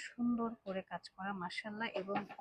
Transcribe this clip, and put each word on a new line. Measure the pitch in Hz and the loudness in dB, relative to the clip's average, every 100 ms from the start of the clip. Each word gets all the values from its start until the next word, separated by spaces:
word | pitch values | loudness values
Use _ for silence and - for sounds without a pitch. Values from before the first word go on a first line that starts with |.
| - | -4
সুন্দর | - 240 240 233 233 196 | 2 4 6 2 0 -2
করে | 190 185 | -4 -2
কাজ | 175 - - | -6 -8 -6
করা, | 196 196 | -2 -2
মাশাআল্লাহ, | 180 - 220 208 202 - | -2 -2 -4 -2 0 0
এবং | 190 208 196 - | 0 0 0 4